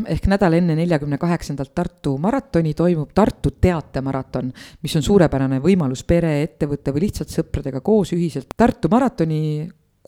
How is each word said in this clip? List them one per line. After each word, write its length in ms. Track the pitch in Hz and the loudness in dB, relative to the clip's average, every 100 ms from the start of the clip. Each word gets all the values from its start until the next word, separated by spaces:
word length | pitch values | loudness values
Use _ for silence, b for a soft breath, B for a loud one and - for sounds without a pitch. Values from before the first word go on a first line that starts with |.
| 220 | 0
ehk 220 | 160 - | -2 0
nädal 240 | 196 185 | 2 4
enne 220 | 165 180 156 | 4 2 0
neljakümne 400 | 175 156 147 143 | 0 0 0 -2
kaheksandat 560 | 170 170 - 143 135 | -2 -2 -4 -8 -6
Tartu 400 | - 175 - 147 135 | -6 -6 -6 -4 -2
maratoni 560 | 180 269 - 170 160 147 | 0 -2 -2 0 0 0
toimub 320 | 170 165 147 | 0 0 0
Tartu 360 | - 220 - 143 | 2 2 2 -4
teatemaraton, 1000 | - 185 170 - - 135 135 127 131 127 B B B | 0 2 0 -4 -6 -4 -4 -6 -6 -6 B B B
mis 140 | 156 165 | -4 -2
on 20 | |
suurepärane 560 | 127 202 156 135 131 135 | 4 6 6 2 0 0
võimalus 400 | 147 196 139 127 - | 2 2 0 -4 0
pere, 360 | 170 165 147 | 0 2 0
ettevõtte 480 | 147 - 151 143 - | -2 -4 -6 -4 -4
või 140 | 139 202 | -2 -2
lihtsalt 240 | - 156 | -4 -6
sõpradega 480 | - 160 - 139 131 | -6 -4 -6 -6 -4
koos 300 | - 214 180 | 0 2 2
ühiselt 400 | 175 170 135 - - | -2 -2 -4 -8 0
Tartu 360 | 220 - 160 | 2 2 0
maratoni 720 | 220 269 - 160 156 156 151 165 - _ _ | 2 0 0 -2 -2 -4 -4 -8 -14 _ _